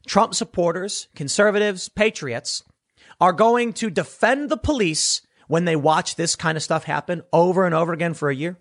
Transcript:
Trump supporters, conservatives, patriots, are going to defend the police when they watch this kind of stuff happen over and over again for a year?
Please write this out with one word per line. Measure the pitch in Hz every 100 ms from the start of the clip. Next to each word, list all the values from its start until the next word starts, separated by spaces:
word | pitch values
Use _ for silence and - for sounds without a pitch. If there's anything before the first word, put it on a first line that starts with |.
| -
Trump | 196 220
supporters, | - - - 175 175 202 - -
conservatives, | - 143 - 208 202 208 185 -
patriots, | - 214 214 143 117 - - - _ _ _ - -
are | 175
going | 170 226 240 240
to | - 220
defend | 175 - - 214 269 294
the | 311
police | - 285 180 151 - - - _ -
when | 160 175
they | 156
watch | 143 160 - -
this | 165 -
kind | 170 156
of |
stuff | - 156 -
happen | 147 - 170 -
over | 160 175 180 180
and | 160
over | 170
again | 165 170 156
for | 143
a | 135
year? | 165 180